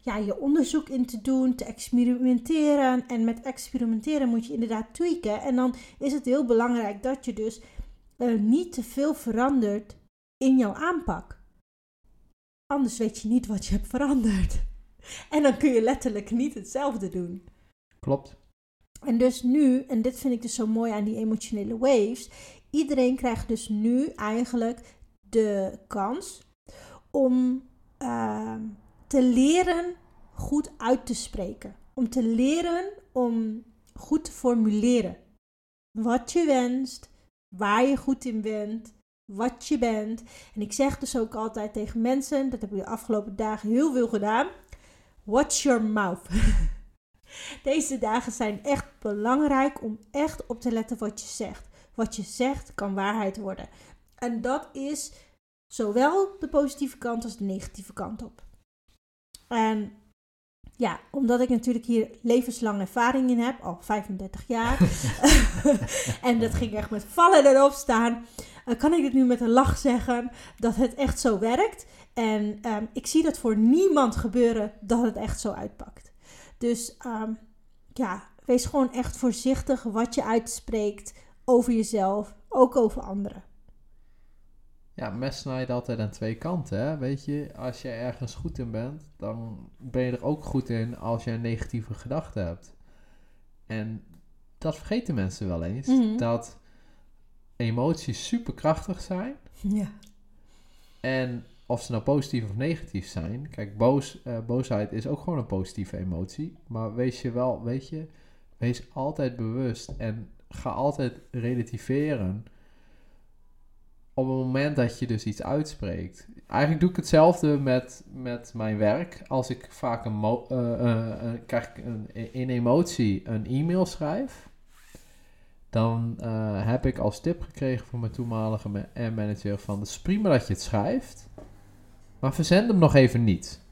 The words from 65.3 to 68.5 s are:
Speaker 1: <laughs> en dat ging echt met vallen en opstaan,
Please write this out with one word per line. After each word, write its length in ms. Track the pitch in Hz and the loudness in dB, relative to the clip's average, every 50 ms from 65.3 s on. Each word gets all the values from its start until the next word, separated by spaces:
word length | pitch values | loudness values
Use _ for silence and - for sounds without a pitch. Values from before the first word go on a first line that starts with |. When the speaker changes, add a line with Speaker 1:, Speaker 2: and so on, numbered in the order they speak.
| 311 294 226 - | 10 10 8 6
Speaker 1:
<laughs> 720 | - - - 277 277 202 - - - 554 508 - - - | 2 2 4 4 4 4 2 -4 -4 -4 -4 -4 -6 -2
en 160 | - 254 240 226 | 2 2 2 4
dat 160 | 226 226 - | 2 0 0
ging 200 | - 240 214 202 | -2 -2 -2 -4
echt 160 | 214 214 - | -6 -6 -4
met 140 | 220 208 - | -6 -8 -8
vallen 420 | - - - 339 349 392 311 277 277 269 | -4 4 6 8 10 10 10 10 10 10
en 60 | 269 | 10
opstaan, 640 | 277 277 277 - - - 233 220 233 233 233 233 - - - - - - | 8 6 4 2 -2 0 2 2 2 2 0 -4 -8 -14 -16 -18 -18 -18